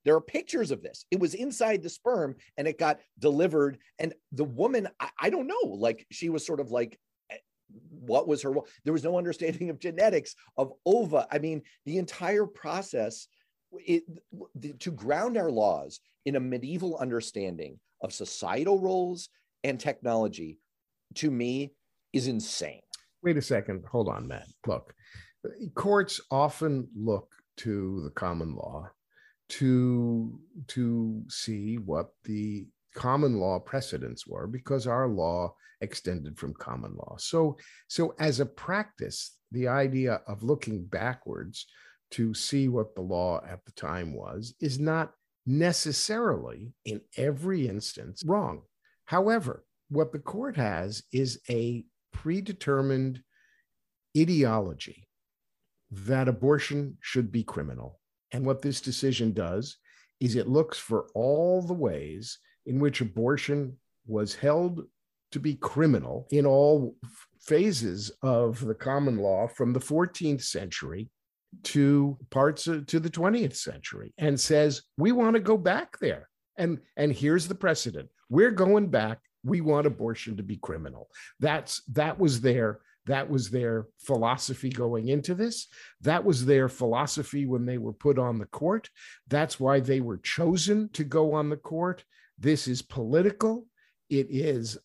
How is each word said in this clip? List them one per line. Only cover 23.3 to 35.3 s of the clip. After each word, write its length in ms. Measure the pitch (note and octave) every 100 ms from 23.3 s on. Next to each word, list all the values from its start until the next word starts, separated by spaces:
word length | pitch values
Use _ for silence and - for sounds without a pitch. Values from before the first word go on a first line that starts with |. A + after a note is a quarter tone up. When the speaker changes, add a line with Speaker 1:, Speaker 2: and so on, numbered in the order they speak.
| D3+
Speaker 2:
a 40 |
second. 440 | - A#2 G#2 F#2+ -
Hold 200 | A#2+ G2
on, 180 | - -
Matt. 200 | - - - -
Look, 260 | E2+ - - - - - _ - G#3 G3 -
courts 440 | G3+ G3+ G3 - -
often 600 | C3+ D3 - D#3 C#3 A#2
look 380 | G2+ A2 G2 - _ _ -
to 460 | A2+ G2+ F#2+ F#2+
the 60 | D2
common 460 | - F#2 E2+ D#2+ B1
law 340 | - D2+ F#2 - _ _ _ _ _
to, 920 | - C3+ B2+ B2 B2 A#2+ A#2 A2+ A#2+ - F#3 C3
to 560 | C3 A#2+ A#2 A2+ A2 A2+
see 480 | - - G#2+ G#2 A#2
what 320 | F#2+ D2+ - _
the 420 | - G#2 G#2+ G#2 - _ _ -
common 440 | B2+ C#3 D3 A2
law 200 | F#2 F2+
precedents 680 | - C3+ C3 C2+ B1 A#1 -
were, 220 | G1+ E2
because 400 | B2+ B2+ C3+ A#2+
our 200 | A#2+ C3
law 460 | G2 E2